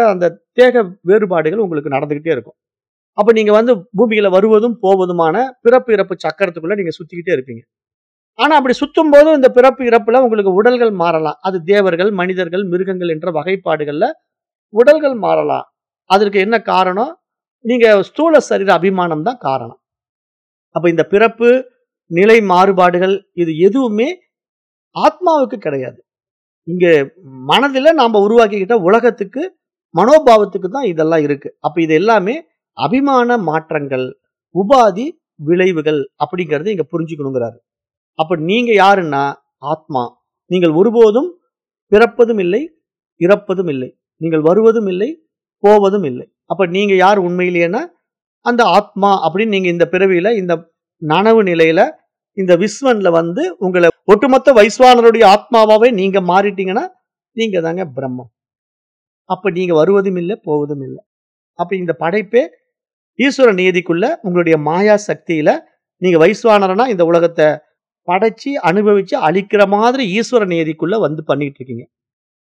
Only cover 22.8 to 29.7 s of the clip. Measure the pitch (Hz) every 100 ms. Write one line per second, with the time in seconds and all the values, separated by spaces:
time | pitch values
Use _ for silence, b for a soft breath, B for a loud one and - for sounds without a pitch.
22.8 | 180 175 190 190 - - 170 156 190 247
23.8 | 247 208 269 359 _ _ _ _ _ _
24.8 | _ 165 247 - 359 311 240 240 160 139
25.8 | 127 - _ _ _ _ _ _ - 180
26.8 | 175 156 139 _ 135 131 131 180 277 262
27.8 | 294 311 233 214 202 233 220 202 190 233
28.8 | 170 226 240 - 190 262 370 - _